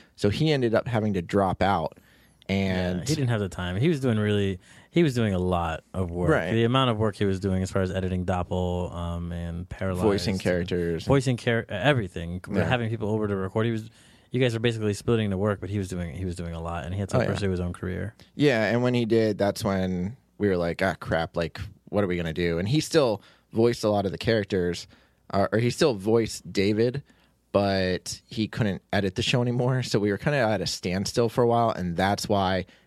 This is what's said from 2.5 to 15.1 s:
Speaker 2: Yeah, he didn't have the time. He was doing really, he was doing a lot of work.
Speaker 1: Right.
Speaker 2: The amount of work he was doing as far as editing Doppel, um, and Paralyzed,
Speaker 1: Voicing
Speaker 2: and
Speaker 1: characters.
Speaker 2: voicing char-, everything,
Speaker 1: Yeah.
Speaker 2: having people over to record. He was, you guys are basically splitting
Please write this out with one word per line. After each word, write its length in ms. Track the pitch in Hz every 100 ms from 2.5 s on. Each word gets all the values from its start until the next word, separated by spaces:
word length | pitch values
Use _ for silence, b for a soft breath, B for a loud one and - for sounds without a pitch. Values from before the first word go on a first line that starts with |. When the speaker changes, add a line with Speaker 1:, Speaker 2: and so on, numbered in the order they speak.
| 98 95 92 90 90
Speaker 2:
Yeah, 60 | 117
he 80 |
didn't 160 | 147 127
have 100 | 113
the 80 | 95
time. 280 | - 90 92
He 120 | 151
was 120 | 147
doing 180 | 131 107
really, 400 | 104 104 98 92 B B B
he 140 | 170
was 100 | 165
doing 180 | 120 110
a 60 | 90
lot 460 | 90 87 85 78 -
of 160 | 92 90
work. 200 | 85 87
Speaker 1:
Right. 220 | 139 82
Speaker 2:
The 120 | 113
amount 260 | 117 131 127
of 80 | 107
work 160 | 110
he 100 | -
was 140 | 101 95
doing 240 | 98 92
as 80 | 92
far 120 | 98
as 100 | 92
editing 320 | 95 92 92 90
Doppel, 680 | 90 90 92 90 90 90
um, 380 | 85 87 85 85
and 380 | 85 85 85 90
Paralyzed, 340 | - 95 92
Speaker 1:
Voicing 320 | 107 98 -
Speaker 2:
and 60 | 95
Speaker 1:
characters. 680 | 95 90 90 90 85 80 -
Speaker 2:
voicing 300 | 139 127 120
char-, 300 | 123 117 -
everything, 720 | 101 120 135 95 90 85 90 -
Speaker 1:
Yeah. 140 | 98
Speaker 2:
having 260 | 87 123 113
people 200 | 113 104
over 180 | 110 104
to 80 | 101
record. 300 | 95 110 113
He 60 |
was, 180 | 110 113 b b b b
you 100 | 123
guys 140 | 127
are 60 | 113
basically 340 | 117 113 107
splitting 360 | 101 -